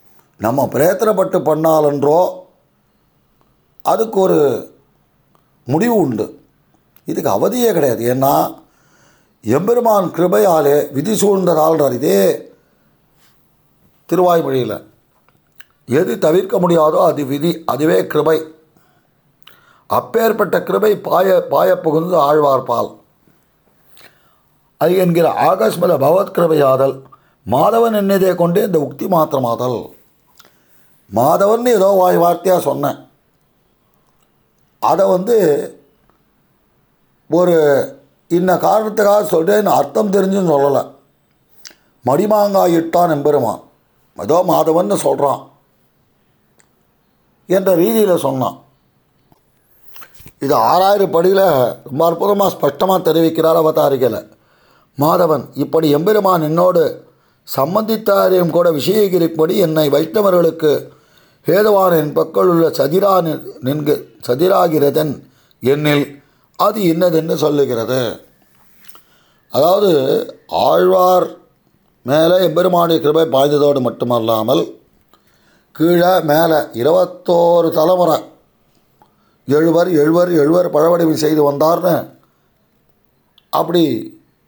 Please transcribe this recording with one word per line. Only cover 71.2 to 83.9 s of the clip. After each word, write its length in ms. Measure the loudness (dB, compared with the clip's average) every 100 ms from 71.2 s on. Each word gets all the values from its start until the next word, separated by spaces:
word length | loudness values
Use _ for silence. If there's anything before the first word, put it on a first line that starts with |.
| 0 -8 _ _ _ _ _ _
மேலே 340 | -2 0 2 2
எம்பெருமானுடைய 580 | 0 0 0 0 0 0
கிருபை 260 | 0 0 0
பாய்ந்ததோடு 540 | 0 0 2 0 0
மட்டுமல்லாமல் 1000 | -4 -4 -4 -2 -2 -2 0 -2 -4 -10 _ _ _ _ _ _ _ _ _
கீழே 480 | -4 0 2 2 0
மேலே 340 | 0 0 2
இருபத்தோரு 1160 | 0 -4 -4 0 0 -2 -4 -2 0 2 2 0
தலைமுறை 540 | 0 0 2 0 -2 -6 _ _ _ _ _ _ _ _ _ _ _ -2
எழுவர், 420 | 0 2 2 2
எழுவர், 420 | 2 2 2 2
எழுவர் 400 | 2 2 2 0
பழவடிவு 420 | 0 2 2 0
செய்து 400 | 0 0 2 0
வந்தார்னு 640 | 2 0 0 0 -2 -4 -16 _ _ _ _ _ _ _ _ _ _ _ _ _
அப்படி 320 | -4 0 0 0